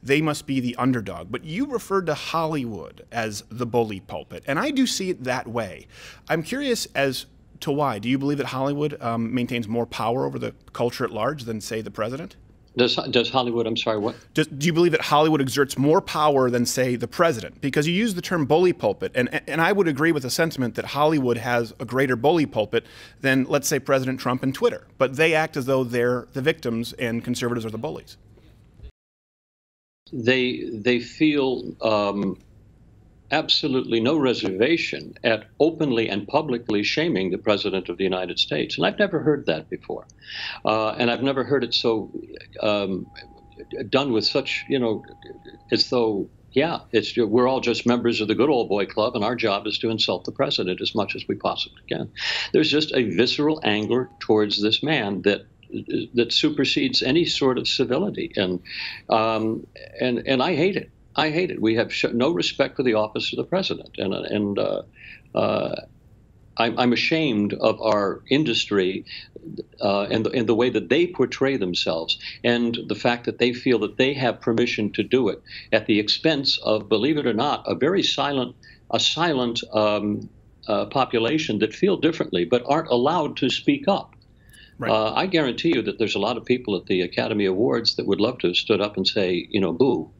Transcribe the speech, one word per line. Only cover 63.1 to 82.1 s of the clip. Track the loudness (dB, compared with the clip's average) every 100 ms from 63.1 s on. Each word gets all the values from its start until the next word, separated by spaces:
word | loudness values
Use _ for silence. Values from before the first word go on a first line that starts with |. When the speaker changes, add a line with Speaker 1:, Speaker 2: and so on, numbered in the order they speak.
| -4 -6
Speaker 2:
of | -6
the |
president. | -4 -2 -2 -6 -10 -6
And, | -4
and, | -4 -4 -2 0 0
uh, | -2 -2 -8 -20 -20 -20 -6 -2
uh, | 0 0 -2 -6 -12 -20 -20 -20 _ _ -20 -2
I'm, | -2 2
I'm | 2
ashamed | 2 2 0 2 2 0
of | 2 0 2
our | 2 2 0 -4 0
industry, | 0 2 0 0 2 2 -2 -10 -16 -16 -18 -16 -14 -14 -4
uh, | 0 0 0
and, | 0 0
and | 0 2
the | 2
way | 4
that | 0 2
they | 2 2
portray | 0 -2 2 0 0
themselves, | -2 -2 -2 -2 -4 -6 -6 -4
and | 0 2 0 -2 -6
the | -2
fact | 0 0 -4
that | 0
they | 0
feel | 2 2 2
that | 2 0
they | 0
have | 2 -2 -2
permission | -2 0 0 0 -4
to | -2
do | 0 2 2
it | -2 -10 -18 0
at | 0 4
the | 2
expense | 2 0 2 0 0 -2
of, | 0 -2 2
believe | 2 2 0
it | 0
or |
not, | 0 0 -2 -2
a | 0
very | 2 2
silent, | 0 0 0 0 -4 -8 -20 -20 _
a | 0
silent, | 0 2 0 2 0 -2 -2
um, | 2 2 2 0 -4 -6 -18 -20 _ -2
uh, | -2 0
population | 0 0 2 2 0 0 0
that | 0 2
feel | 2 4
differently | 2